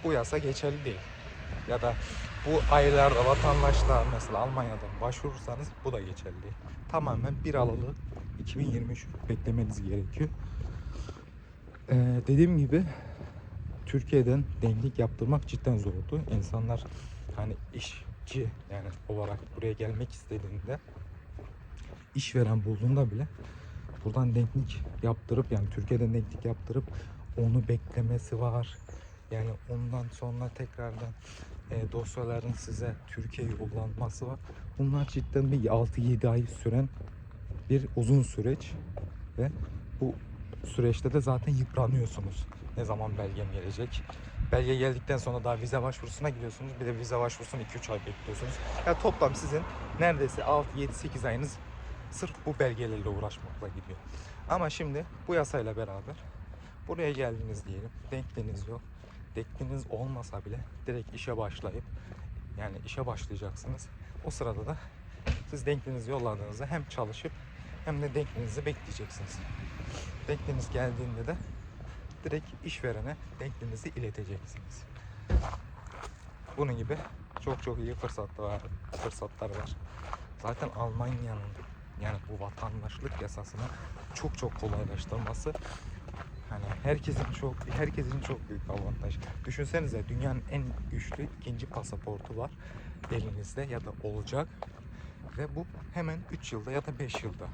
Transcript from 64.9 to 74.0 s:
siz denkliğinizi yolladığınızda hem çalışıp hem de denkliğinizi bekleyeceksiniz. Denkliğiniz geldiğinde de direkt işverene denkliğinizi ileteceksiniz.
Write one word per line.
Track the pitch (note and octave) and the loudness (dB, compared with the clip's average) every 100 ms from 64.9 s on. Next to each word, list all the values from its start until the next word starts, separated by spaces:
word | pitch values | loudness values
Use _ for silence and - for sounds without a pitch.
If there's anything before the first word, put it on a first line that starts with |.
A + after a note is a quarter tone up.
| - - - - - - | -14 -14 -6 0 0 -2
siz | D3 C3+ | -2 2
denkliğinizi | C#3+ C3+ B2+ A2+ | 0 0 -4 -2
yolladığınızda | C#3 A#2+ G#2 G#2 G#2 C3+ | 0 0 0 -4 -4 -2
hem | E3 C#3+ | -2 -2
çalışıp | - A2 G#2+ - - - - - - - | -2 -2 -2 -6 -8 -12 -12 -12 -6 -2
hem | D3 | 0
de | D3 D3+ | 2 0
denkliğinizi | C#3+ - A#2+ B2 D3 | 0 -2 -2 -2 -2
bekleyeceksiniz. | C#3+ - - - - - - - - - - - - - - - | -4 -6 -8 -8 -8 -8 -6 -6 -6 -8 -6 -6 -6 -6 -6 -2
Denkliğiniz | D3 - C3+ A#2 | -2 0 -2 0
geldiğinde | B2+ B2+ A#2+ B2 A#2 A#2 | 0 0 0 -4 -4 -2
de | F3+ - - - - - - - - | -4 -4 -8 -10 -10 -10 -10 -12 -8
direkt | D#3+ D3+ - - E3 | -2 -2 -4 -10 -8
işverene | - C3 A2 A#2 D#3 - - | -4 -2 -2 -4 -6 -10 -8
denkliğinizi | C3 - A#2 A2 B2+ | -8 -6 -6 -6 -6
ileteceksiniz. | B2+ | -4